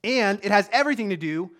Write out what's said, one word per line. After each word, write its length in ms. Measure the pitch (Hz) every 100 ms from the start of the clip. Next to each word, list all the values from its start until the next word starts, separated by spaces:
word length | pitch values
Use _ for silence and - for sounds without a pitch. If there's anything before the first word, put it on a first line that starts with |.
And 400 | 220 254 202 202
it 80 | 196
has 160 | 208 196
everything 380 | 254 285 240 208
to 80 | 180
do 320 | 156 156 180 -